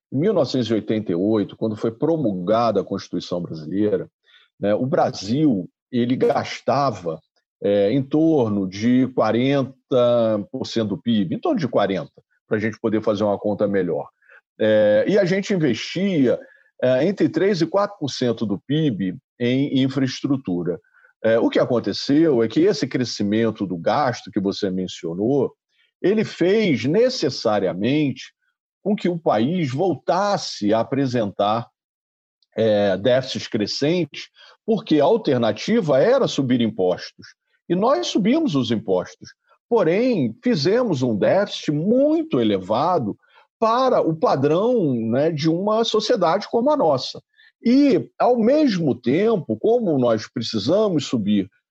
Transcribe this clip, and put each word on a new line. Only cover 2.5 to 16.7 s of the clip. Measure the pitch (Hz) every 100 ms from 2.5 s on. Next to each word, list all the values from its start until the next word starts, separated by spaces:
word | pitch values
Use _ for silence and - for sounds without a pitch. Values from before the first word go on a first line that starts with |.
| 110 117 98
a |
Constituição | 85 98 - 90 - 87
Brasileira, | 87 80 76 95 104 92 80 _ _ _ _ -
né, | 101
o | 107 127
Brasil, | 165 120 - 95 135 151 98 85 _ _
ele | 117 120
gastava | 131 233 123 104 - - 131 139 101 85 80 _ _ _ -
é, | 98 101 101
em | 139
torno | 139 151 160 151 110 101 92
de | 98 117 127 127
quarenta | - 110 113 135 143 127 - - 127 120 120 113 104 104
por | 131 -
cento | 117 107
do | 92
pib, | - 110 87
em | 233
torno | 359 247
de | 131
quarenta, | 120 98 92 73 _ _ _ -
pra | 110
gente | 110 107
poder | 113 107
fazer | 110 101
uma | 104 98
conta | 107 98 101
melhor. | 98 87 73 - _ _ - _ -
É, | 110 107 104 104 -
e | 202
a |
gente | 180 196 196
investia, | 190 151 107 - 170 196 165 123 90 - _ _